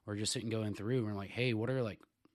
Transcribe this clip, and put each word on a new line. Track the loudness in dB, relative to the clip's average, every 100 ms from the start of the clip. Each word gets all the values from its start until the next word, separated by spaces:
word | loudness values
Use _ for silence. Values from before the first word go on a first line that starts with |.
| -4
We're | -2
just | 0
sitting | 0 0
going | 0 0
through, | -2 0 2
and | 2
we're |
like, | -2 -4
"Hey, | 0 2
what | 2 2
are, | 2
like, | 0 -4 -14 _ _